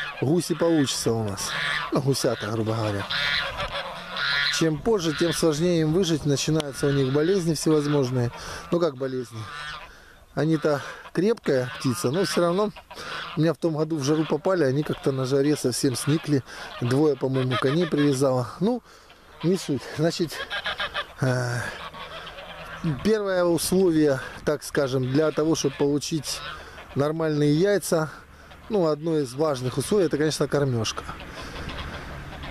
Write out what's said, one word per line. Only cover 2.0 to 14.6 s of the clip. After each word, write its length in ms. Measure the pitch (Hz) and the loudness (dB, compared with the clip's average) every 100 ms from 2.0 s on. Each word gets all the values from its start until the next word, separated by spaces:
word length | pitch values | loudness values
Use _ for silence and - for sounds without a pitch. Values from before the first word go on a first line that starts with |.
гусята, 460 | 135 135 139 113 104 | 0 2 0 0 -2
грубо 240 | 113 110 | -2 0
говоря. 300 | 113 107 101 95 - - - - - - 139 - - - - - - - - | 0 0 -2 -2 -2 0 -2 -4 -6 -6 -6 -8 -10 -10 -4 -2 0 0 0
Чем 200 | 165 151 | 0 0
позже, 360 | 233 214 165 147 | 0 0 0 0
тем 140 | 170 | 0
сложнее 500 | 151 165 147 175 170 | 2 2 2 2 4
им 100 | 156 | 4
выжить. 320 | 160 180 160 | 2 2 0
Начинаются 640 | 147 139 - 156 147 127 143 | 2 0 2 0 0 0 0
у 40 | |
них 220 | 139 131 | 2 2
болезни 420 | 139 156 202 170 | 2 2 2 2
всевозможные. 760 | 147 - 156 147 147 131 127 120 - - - - | 0 2 2 4 2 2 0 -2 -4 -10 -10 -2
Ну, 100 | 170 | 0
как 160 | 170 127 | 0 -2
болезни? 420 | 135 131 120 113 101 - - - - - - - - | -4 -4 -6 -10 -10 -10 -10 -12 -14 -20 -20 -20 -10
Они-то 460 | - 151 160 156 143 - - - | -2 0 2 2 0 -4 -14 -8
крепкая 580 | - 190 233 - 135 127 - | 0 2 0 2 2 0 -2
птица, 320 | 135 117 127 | -2 0 0
но 140 | 156 | 0
все 180 | 196 - | 0 2
равно 280 | 175 175 214 - - - - - - - | 2 2 0 -4 -18 -16 -10 -10 -6 0
у 40 | |
меня 140 | 156 | 2
в 40 | 151 | 2
том 180 | 175 151 | 0 0
году 200 | 156 160 | 0 0
в 60 | |
жару 220 | 135 156 | 2 2
попали, 400 | 151 151 185 185 | 2 0 2 4